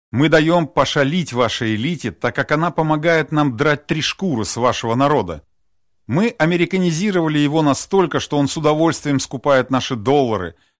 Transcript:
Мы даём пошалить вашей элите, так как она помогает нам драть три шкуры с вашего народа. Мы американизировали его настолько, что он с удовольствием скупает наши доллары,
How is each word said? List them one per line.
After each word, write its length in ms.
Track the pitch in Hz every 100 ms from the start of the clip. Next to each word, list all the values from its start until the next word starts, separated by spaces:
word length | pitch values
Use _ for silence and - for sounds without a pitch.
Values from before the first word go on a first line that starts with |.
| _
Мы 160 | 113 151
даём 400 | 156 160 175 151
пошалить 640 | - 135 156 139 180 -
вашей 420 | 120 117 - 113
элите, 380 | 107 139 165 113
так 240 | - 123 127
как 160 | 131
она 180 | 151 170
помогает 640 | 165 156 156 165 165 156
нам 240 | 151 147 113
драть 300 | 147 147 -
три 140 | 160
шкуры 440 | - - 190 120
с 120 | 104 117
вашего 380 | 120 107 117
народа. 480 | 117 143 147 90 78 - _ _ _ _ _ -
Мы 280 | 139 233 -
американизировали 1000 | 156 175 170 190 180 160 208 185 160 151
его 240 | 147 160
настолько, 580 | 147 135 - 196 170 139
что 180 | - 147
он 80 | 139
с 100 | 165
удовольствием 640 | 151 156 165 - 151 135
скупает 520 | - 131 147 135 120
наши 260 | 131 - 123
доллары, 580 | 98 143 127 104 87 - _ _